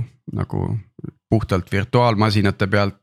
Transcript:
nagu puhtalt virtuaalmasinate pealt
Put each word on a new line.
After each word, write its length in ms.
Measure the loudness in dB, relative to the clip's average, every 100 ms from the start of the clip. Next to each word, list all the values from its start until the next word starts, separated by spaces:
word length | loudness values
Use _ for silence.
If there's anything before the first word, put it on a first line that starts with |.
| -4 _ -10 -8
nagu 260 | -6 -4 -4 -6 -8 -18 -18 -18 -2
puhtalt 420 | 0 2 -2 -2
virtuaalmasinate 960 | -4 0 2 2 2 2 2 2 0 0
pealt 300 | 0 0 -4